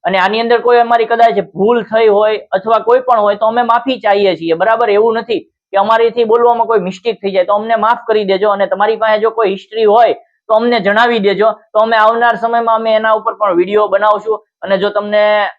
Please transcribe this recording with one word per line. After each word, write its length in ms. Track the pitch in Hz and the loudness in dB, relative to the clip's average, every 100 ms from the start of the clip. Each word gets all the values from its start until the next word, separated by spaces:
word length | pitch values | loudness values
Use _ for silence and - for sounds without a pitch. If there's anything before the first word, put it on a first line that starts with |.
અને 140 | 175 190 | 0 0
આની 220 | 185 220 | 0 0
અંદર 220 | 233 233 | 0 0
કોઈ 160 | 233 240 | 2 2
અમારી 280 | 233 233 226 | 4 0 0
કદાચ 340 | 233 233 202 | 2 2 2
ભૂલ 440 | 180 165 202 240 | -6 -2 0 0
થઈ 240 | 208 220 220 | 0 0 2
હોય 400 | 202 214 214 - | 2 2 -2 -4
અથવા 280 | 190 214 220 | -6 0 -2
કોઈ 200 | 214 247 | 2 0
પણ 200 | 254 233 | 2 0
હોય 160 | 208 208 | 0 0
તો 100 | 220 | 0
અમે 160 | 233 | 0
માફી 380 | 247 233 254 247 | 0 0 -2 -4
ચાહીએ 360 | 208 202 202 165 | 0 2 2 0
છીએ, 180 | 165 | -2
બરાબર? 360 | 160 196 226 233 | 0 0 0 2
એવું 240 | 202 226 | 2 2
નથી 260 | 226 233 202 | -2 -4 -8
કે 380 | - _ _ 196 | -8 _ _ -4
અમારીથી 460 | 208 226 233 233 | 0 2 0 0
બોલવામાં 440 | 226 233 240 240 226 | 0 2 2 0 0
કોઈ 120 | 226 | -2
મિસ્ટેક 360 | 185 185 233 214 | -2 -6 -8 -6
થઈ 100 | 196 | -4
જાય 120 | 185 | -2
તો 100 | 180 | 0
અમને 220 | 208 220 226 | -2 -2 -2
માફ 220 | 214 240 - | 0 -2 -2
કરી 180 | 214 202 | -2 0
દેજો. 240 | 190 214 | 0 0
અને 180 | 196 196 | 0 -2
તમારી 280 | 190 214 220 | -2 -2 0
પાસે 260 | 220 214 | 0 0
જો 80 | 220 | -2
કોઈ 200 | 220 214 | 0 -2
હિસ્ટ્રી 340 | 196 - 220 | -4 -8 -2
હોય 320 | 214 214 226 143 _ _ _ | 2 4 2 0 _ _ _
તો 80 | 220 | 0
અમને 240 | 240 240 | 2 0
જણાવી 400 | 190 208 240 233 | 0 0 2 2
દેજો, 320 | 202 190 214 | 0 0 0
તો 280 | 208 _ 214 | -2 _ -2
અમે 180 | 220 226 | 0 2
આવનાર 380 | 214 233 233 220 | 2 2 0 0
સમયમાં 400 | 233 233 226 226 | -2 -2 -2 -2
અમે 160 | 226 | 0
એના 200 | 220 220 | 0 0
ઉપર 220 | 220 220 | -2 -2
પણ 220 | - 208 175 | -4 -2 0
વીડિયો 320 | 185 208 208 | 0 0 0
બનાવશું. 580 | 190 214 214 - 214 _ _ | 0 0 -2 -2 -6 _ _
અને 160 | 180 190 | -4 -2
જો 120 | 202 | -2
તમને 600 | 202 208 208 208 208 202 | -4 -2 0 0 0 -2